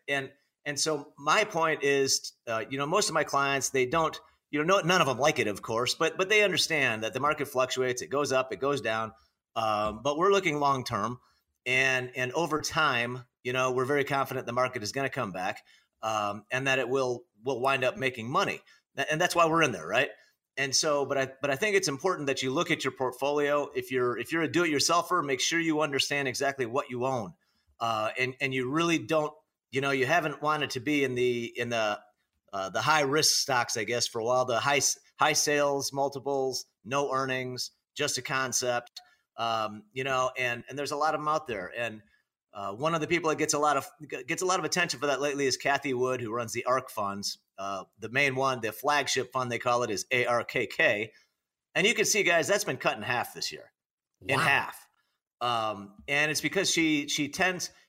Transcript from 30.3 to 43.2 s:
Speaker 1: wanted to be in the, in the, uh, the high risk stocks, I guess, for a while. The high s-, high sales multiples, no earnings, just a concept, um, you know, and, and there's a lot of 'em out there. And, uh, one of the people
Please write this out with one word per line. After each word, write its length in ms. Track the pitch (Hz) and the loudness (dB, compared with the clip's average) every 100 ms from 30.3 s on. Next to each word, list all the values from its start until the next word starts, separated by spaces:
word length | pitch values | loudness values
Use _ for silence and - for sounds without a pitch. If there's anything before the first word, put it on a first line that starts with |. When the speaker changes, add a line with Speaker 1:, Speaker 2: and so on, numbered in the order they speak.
| 139 | -2
Speaker 1:
wanted 280 | 147 151 135 | 0 0 -2
to 80 | 131 | -4
be 240 | 120 147 | 0 2
in 120 | 131 123 | 2 2
the, 360 | 123 120 117 - | 2 0 -2 -4
in 120 | 120 | -2
the, 300 | 120 110 101 - _ _ _ _ | 0 0 -2 -8 _ _ _ _
uh, 160 | 98 95 | -6 -2
the 120 | 110 | 0
high 200 | 123 156 | 4 4
risk 340 | 139 151 143 - | 4 4 4 2
stocks, 400 | - 123 120 117 | 2 0 0 -2
I 80 | |
guess, 240 | 107 120 - | -2 -2 -2
for 120 | 120 | -2
a 40 | |
while. 220 | 113 127 123 | 0 2 2
The 140 | 113 | 2
high 180 | 131 143 | 2 4
s-, 200 | - - _ - | 2 -2 _ 0
high 140 | 147 | 2
sales 580 | 147 151 147 143 139 131 | 2 2 2 2 0 -2
multiples, 760 | 139 139 135 135 139 131 123 - _ 98 | -2 -2 -2 -2 0 0 -2 -8 _ -4
no 280 | 139 143 | -2 0
earnings, 580 | 131 135 127 127 123 - _ _ | 0 0 -2 -4 -6 -10 _ _
just 240 | - 143 135 | -4 -2 -2
a 40 | |
concept, 800 | 120 135 131 120 127 120 - - - _ _ - | -2 -2 0 -2 0 -2 -4 -14 -20 _ _ -6
um, 480 | 117 113 107 104 - | -2 -2 -2 -6 -12
you 140 | 127 135 | -6 -2
know, 260 | 131 131 127 | 0 0 -2
and, 260 | 123 120 117 | -4 -4 -8
and 100 | 135 | -8
there's 120 | 139 | -4
a 60 | 143 | -2
lot 160 | 156 | 0
of 60 | 151 | 0
'em 80 | 151 | 0
out 180 | 156 156 | -2 -2
there. 260 | 104 90 117 | -6 -6 -6
And, 240 | 117 107 - _ _ _ _ | -8 -8 -18 _ _ _ _
uh, 180 | 104 98 | -10 -8
one 240 | 104 151 165 | -4 -2 -2
of 60 | |
the 60 | 151 | 0
people 220 | 170 | 0